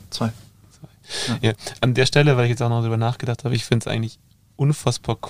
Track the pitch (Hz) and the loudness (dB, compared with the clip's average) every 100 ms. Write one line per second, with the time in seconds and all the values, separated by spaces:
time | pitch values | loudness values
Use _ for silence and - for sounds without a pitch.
0 | - - 117 113 - _ _ _ - _ | -12 -4 -4 -4 -20 _ _ _ -20 _
1 | - - - 113 110 107 - - 131 123 | -14 -8 -4 0 0 -2 -10 -2 0 2
2 | 127 147 147 127 120 113 120 117 113 113 | 2 4 4 4 2 2 0 0 0 0
3 | 113 123 123 117 120 123 - 120 - 113 | -2 -2 -6 -4 -2 -4 0 -2 0 -4
4 | 113 - _ _ _ - 139 151 - 117 | -4 -10 _ _ _ 0 0 2 -2 -2
5 | - 113 - | -4 -6 -2